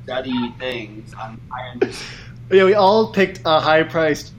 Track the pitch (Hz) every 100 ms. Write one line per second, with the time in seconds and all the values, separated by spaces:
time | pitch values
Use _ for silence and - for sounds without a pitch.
0 | - 127 131 127 120 117 127 120 104 107
1 | - 110 110 113 - 127 127 120 - -
2 | - - - - - 190 190 208 190 220
3 | 220 196 190 190 165 156 151 156 160 170
4 | 156 147 -